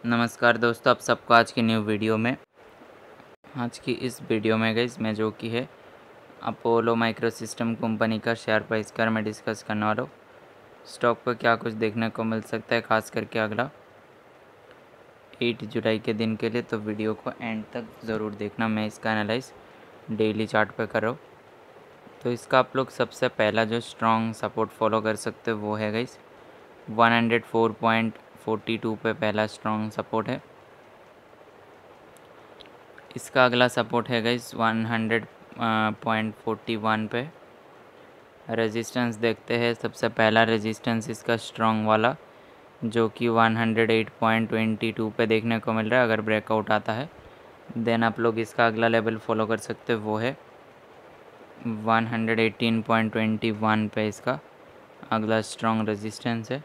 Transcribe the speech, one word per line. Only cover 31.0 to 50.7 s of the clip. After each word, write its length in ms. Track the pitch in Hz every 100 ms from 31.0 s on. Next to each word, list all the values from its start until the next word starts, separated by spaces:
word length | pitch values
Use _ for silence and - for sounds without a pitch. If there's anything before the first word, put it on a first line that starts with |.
| - - - - - - - - - - - - - - - - - - - - - -
इसका 300 | - 135 127
अगला 220 | 123 123
support 420 | 127 113 120 117
है 120 | 120
guys 320 | 113 120 - -
one 300 | 113 113 113
हंड्रेड, 380 | 113 110 113
अ, 40 | - - - - 117 110 110 95
पॉइंट 300 | - 110 110 104
फ़ोर्टी 400 | - 107 - 110
वन 320 | 110 110 110
पे। 140 | 117 147 - - - - - - - - - - - -
Resistance 680 | 113 113 113 113 127 120 107
देखते 420 | 113 107 - 120
हैं, 160 | 117
सबसे 360 | 117 117 - 117
पहला 340 | - 110 113
resistance 680 | 113 113 107 110 - 113 110
इसका 280 | 110 - 113
strong 500 | - - 113 110 107
वाला 280 | 110 113 156 - - - - - -
जो 260 | 117 113 113
कि 180 | - 120
वन 300 | 113 113 113
हंड्रेड 340 | 113 110 113
एट 180 | 113 107 -
पॉइंट 300 | 113 113 110
ट्वेंटी 420 | 110 110 107 113
टू 180 | 110 110 104
पे 100 | 113
देखने 320 | 110 117 113
को 140 | 120
मिल 160 | 110 110
रहा 100 | 127
है। 60 | 120
अगर 160 | 110
breakout 500 | 107 107 - 110 104
आता 220 | 107 104
है 160 | 110 151 - - - - - - 117
then 260 | 113 117
आप 160 | 113 107
लोग 200 | 117 110
इसका 280 | 110 - 117
अगला 200 | 110 113
level 300 | 113 110 113
follow 280 | - 110 107
कर 120 | 110
सकते 340 | - 113 -
हो, 60 | 113
वो 160 | 107 107
है 200 | 120 156 - - -